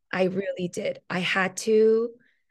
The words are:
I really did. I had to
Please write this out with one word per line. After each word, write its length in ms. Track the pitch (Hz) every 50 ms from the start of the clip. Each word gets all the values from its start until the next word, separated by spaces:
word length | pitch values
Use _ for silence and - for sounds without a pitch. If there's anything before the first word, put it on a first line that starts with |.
| _ _
I 120 | - 185 185
really 440 | 185 185 185 196 185 180 185 180 175
did. 320 | - - - - - - _ _
I 120 | 185 180
had 360 | 180 - - 190 185 190 185 -
to 520 | - 220 220 220 220 220 220 226 233 240 233 _ _ _ _ _ _ _